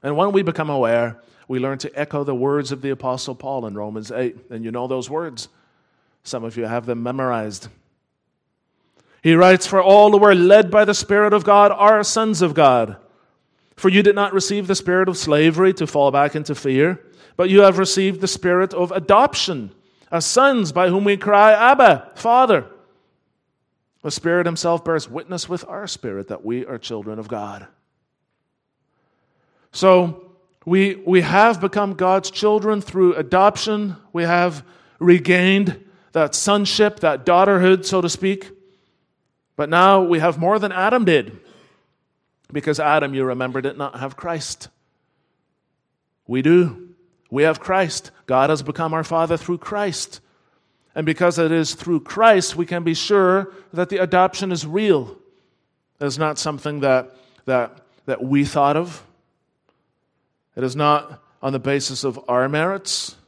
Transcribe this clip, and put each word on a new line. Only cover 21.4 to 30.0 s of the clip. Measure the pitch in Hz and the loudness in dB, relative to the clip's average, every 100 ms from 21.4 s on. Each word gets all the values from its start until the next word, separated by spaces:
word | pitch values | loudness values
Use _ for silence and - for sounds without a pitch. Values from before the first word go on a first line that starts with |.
| 214 | 6
"Abba, | 214 233 269 240 143 - | 6 4 6 6 4 -2
Father." | - 226 240 254 185 107 - _ _ _ _ _ _ _ _ _ _ _ _ | -8 0 2 4 2 -2 -20 _ _ _ _ _ _ _ _ _ _ _ _
The | 147 | -12
Spirit | - 170 175 170 | -8 -2 -2 -2
himself | 165 175 170 | -4 -4 -4
bears | 170 160 127 | -2 -6 -6
witness | 127 165 180 - | -16 -12 -14 -10
with | 175 - | -10 -10
our | 185 202 | -14 -14
spirit | - 120 98 98 | -12 -12 -12 -12
that | 104 | -12
we | 104 120 | -8 -8
are | 123 117 | -8 -14
children | - 113 104 107 | -12 -12 -12 -14
of | 107 | -12
God. | 117 104 101 - _ _ _ _ _ _ _ _ _ _ _ _ _ _ _ _ _ _ _ _ | -12 -12 -14 -20 _ _ _ _ _ _ _ _ _ _ _ _ _ _ _ _ _ _ _ _
So | - 190 185 | -2 4 4